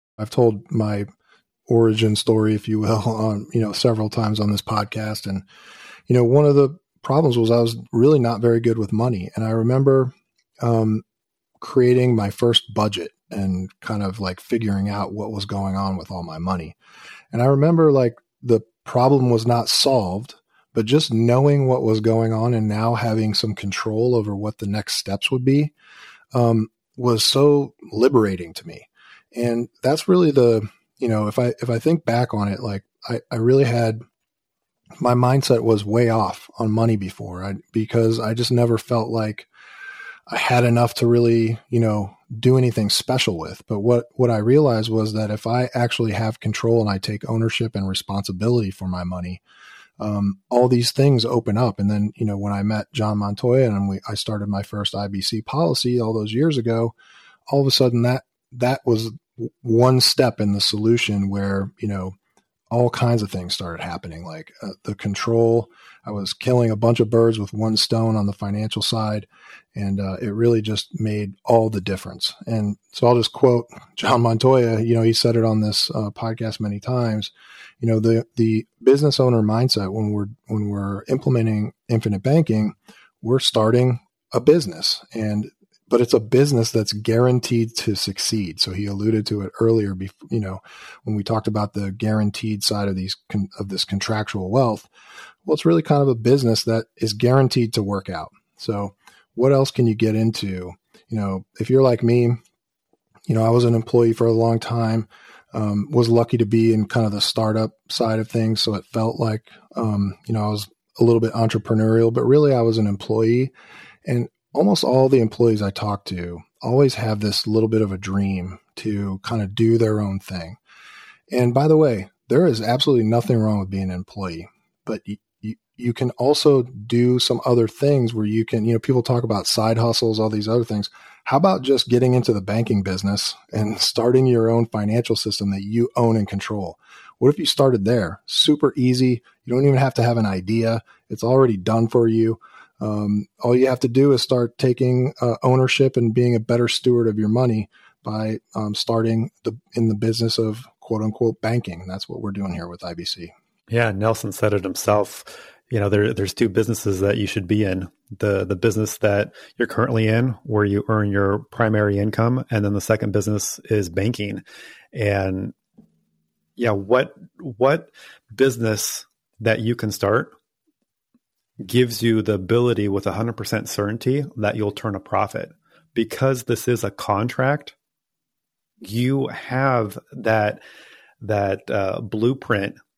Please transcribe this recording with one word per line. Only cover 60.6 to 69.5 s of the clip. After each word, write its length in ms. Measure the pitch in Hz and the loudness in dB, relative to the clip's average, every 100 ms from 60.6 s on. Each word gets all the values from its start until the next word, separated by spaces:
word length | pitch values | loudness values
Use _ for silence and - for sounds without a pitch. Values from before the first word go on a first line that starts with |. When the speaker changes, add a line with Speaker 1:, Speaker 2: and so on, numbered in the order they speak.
Speaker 1:
solution 680 | - 104 110 117 - 101 98 | -2 0 2 2 2 -2 -2
where, 420 | 98 98 98 98 - | -2 -4 -4 -6 -8
you 80 | 107 | -6
know, 260 | 98 92 92 _ _ _ _ - | -6 -8 -12 _ _ _ _ -4
all 200 | 120 120 | 0 0
kinds 320 | - 120 117 | 2 0 0
of 80 | 101 | -2
things 240 | 95 87 | -8 -8
started 300 | - 90 80 | -8 -8 -10
happening, 400 | 85 82 87 82 | -10 -10 -12 -14
like, 280 | 87 78 - - | -16 -16 -20 -16
uh, 80 | 104 - | -16 -12
the 140 | - 104 | -12 -8
control. 720 | 104 98 - 117 117 117 110 _ - - | -6 -4 0 2 4 2 -2 _ -20 -18
I 60 | - | -10
was 220 | 104 95 | -8 -8
killing 400 | - 131 123 117 | -6 2 2 2
a 40 | 107 | 2
bunch 220 | 117 117 | 2 2
of 100 | 110 | 2
birds 300 | 113 117 110 | 4 4 2
with 140 | 101 | -4
one 240 | 107 110 107 | -4 -2 0
stone 400 | - 113 113 110 | 0 0 0 0
on 100 | 101 | -2
the 60 | |
financial 500 | - 101 104 110 107 | -4 -6 -4 -4 -4
side. 460 | - 113 107 107 - _ - | -4 -4 -4 -6 -8 _ -20